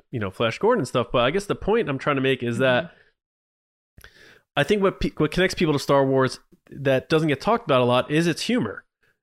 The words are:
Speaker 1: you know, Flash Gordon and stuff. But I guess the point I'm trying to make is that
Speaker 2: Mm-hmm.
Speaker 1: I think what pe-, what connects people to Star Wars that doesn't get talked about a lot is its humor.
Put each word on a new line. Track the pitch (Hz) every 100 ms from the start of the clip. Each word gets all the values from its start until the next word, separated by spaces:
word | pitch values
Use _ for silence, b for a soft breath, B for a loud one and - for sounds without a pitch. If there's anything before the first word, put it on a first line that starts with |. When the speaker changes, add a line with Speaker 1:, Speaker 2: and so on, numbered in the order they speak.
| -
Speaker 1:
you | 123
know, | 98
Flash | - 117 -
Gordon | 208 240
and | 131
stuff. | 131 113
But | 131
I | 120
guess | 190
the | -
point | 135 - 226 151
I'm | 135
trying | 156 139
to |
make | 131 131
is | 120 117
that | 131 123
Speaker 2:
Mm-hmm. | - _ _ _ _ _ _ _ _ _ _ - B B B B B 143
Speaker 1:
I |
think | 143 208
what | 190 -
pe-, | 156 -
what | 151
connects | - 185
people | - 165
to | 143
Star | - 139 135
Wars | 135 131 - _ _ -
that | 143 135 131 -
doesn't | 160 160
get | 135
talked | 202 226 -
about | 127
a |
lot | 120 127 123
is | 151 170
its | 147
humor. | - 240 110 - _ _ _ _